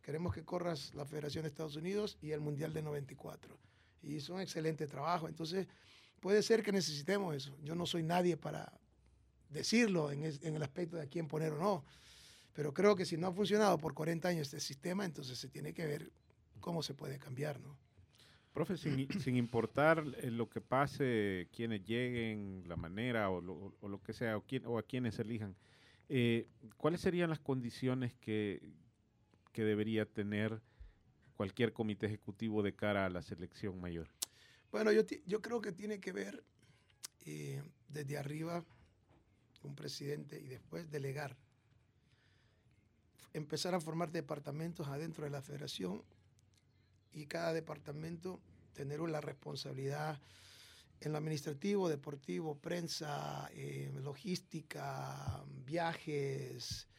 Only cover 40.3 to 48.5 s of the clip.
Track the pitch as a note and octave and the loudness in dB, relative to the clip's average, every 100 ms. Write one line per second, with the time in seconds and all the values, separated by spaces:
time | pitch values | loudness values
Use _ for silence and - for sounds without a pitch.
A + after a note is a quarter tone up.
40.3 | D3 C#3 B2+ - E3 E3+ D3 C3+ C3+ D3 | -12 -12 -14 -10 -10 -6 -6 -4 -4 -6
41.3 | - _ _ _ _ _ _ _ _ _ | -10 _ _ _ _ _ _ _ _ _
42.3 | _ _ _ _ _ _ _ _ _ - | _ _ _ _ _ _ _ _ _ -12
43.3 | D#3+ D3+ D3+ F#3+ F3+ D#3 D#3+ F3 E3+ C#3+ | -10 -6 -2 0 0 0 -2 0 -2 -4
44.3 | D3 C#3+ C#3+ E3 E3 C#3 C#3 E3 D#3 D3+ | -6 -4 -4 -6 -4 -4 -4 -6 -6 -6
45.3 | C#3+ C3 C#3+ - - F2+ G3+ - - _ | -6 -8 -8 -6 -4 -4 -4 -10 -20 _
46.3 | _ _ _ _ _ _ _ _ - D3 | _ _ _ _ _ _ _ _ -16 -6
47.3 | E3 E3 E3 D#3+ D3 - D3 D#3+ E3+ F3+ | -2 0 0 -2 -10 -8 -8 -8 -8 -8
48.3 | F3+ - | -10 -14